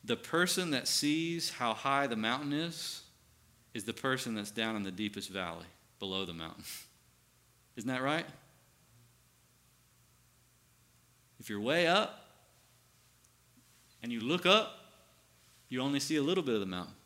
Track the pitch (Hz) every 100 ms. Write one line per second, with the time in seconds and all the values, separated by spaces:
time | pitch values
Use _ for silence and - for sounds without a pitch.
0 | 113 120 - 165 175 180 180 135 - -
1 | 147 156 165 170 - - 120 107 139 139
2 | 139 113 110 131 143 143 170 165 - -
3 | - _ - _ - - _ - 101 107
4 | 135 131 127 110 101 104 113 110 95 92
5 | 107 101 98 95 87 85 87 - _ _
6 | 98 95 95 82 80 - - - - _
7 | _ _ _ _ _ _ _ - 110 127
8 | 135 156 160 - - - _ _ _ -
9 | - _ _ _ _ _ _ _ _ _
10 | _ _ _ _ _ _ _ _ _ _
11 | _ _ _ _ - 104 110 160 170 185
12 | - - - - _ _ _ _ _ _
13 | _ _ - _ _ - _ - - -
14 | 117 117 117 175 180 214 214 - - -
15 | - - _ - - - - 127 135 139
16 | 139 156 139 185 147 110 95 90 87 -